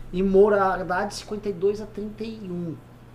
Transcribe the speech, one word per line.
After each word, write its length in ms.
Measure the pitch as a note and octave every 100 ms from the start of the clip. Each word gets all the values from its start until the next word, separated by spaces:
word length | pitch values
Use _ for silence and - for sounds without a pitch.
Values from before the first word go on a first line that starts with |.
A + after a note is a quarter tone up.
| -
E 80 | F3+
Moro, 340 | G3 F#3+ G#3+ G3+
Haddad, 540 | F#3+ F3+ F3 F3+ G#3 -
cinquenta 340 | - G#3+ G#3
e 40 |
dois 280 | F3 G3 G#3
a 60 | G#3
trinta 360 | - G#3+ G#3+
e 240 | A3+ A3 F#3+
um. 240 | F3 E3+ B2+ - - -